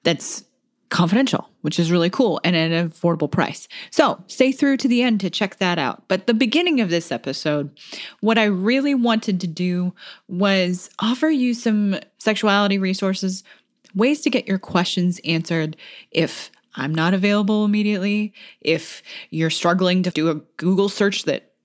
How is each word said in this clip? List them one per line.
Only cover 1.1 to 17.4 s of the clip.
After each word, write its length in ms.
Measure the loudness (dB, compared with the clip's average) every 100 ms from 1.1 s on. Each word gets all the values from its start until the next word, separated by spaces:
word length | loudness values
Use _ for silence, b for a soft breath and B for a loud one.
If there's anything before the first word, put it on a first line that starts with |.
| 2 2 -2 -6 _
which 180 | -6 -2
is 120 | 0
really 200 | 2 0
cool 280 | 2 2 2
and 120 | 0 0
at 160 | 0
an 160 | 0 -2
affordable 420 | -2 -2 0 -2
price. 380 | 0 -2 -4 -14 B B
So 340 | 2 2 0 -10
stay 240 | 0 0
through 260 | 4 2 2
to 100 | 2
the 140 | 2
end 200 | 2 0
to 80 | -2
check 260 | -2 -4 -2
that 220 | -2 0
out. 280 | -2 -4 _
But 200 | -2 0
the 80 | 2
beginning 460 | 2 2 2 2
of 100 | 2
this 200 | 0 -2
episode, 600 | -6 -6 -4 -2 -2 -4 -10 B B B B
what 160 | 2 2
I 60 |
really 500 | 2 2 2 2 2
wanted 480 | 2 2 0 0 -4
to 60 | -4
do 480 | -4 -2 0 -4 -6 B B -10
was 640 | 0 2 4 2 -2 -8 -4
offer 300 | -2 0 0
you 260 | 2 0 0
some 400 | 0 2 0 -2 -6 _
sexuality 580 | -2 0 2 2 2 2
resources, 640 | 0 0 -2 -2 -4 -4 b b _ _ _ 0
ways 260 | 2 2
to 80 | 0
get 180 | -2 -2
your 120 | -4
questions 600 | 0 0 0 0 0 -2 -2
answered 500 | -2 0 -2 -2 -8 B B B
if 400 | -2 -2 -4 -14 _ _ -8
I'm 180 | -4
not 220 | 0 2 2
available 500 | 2 2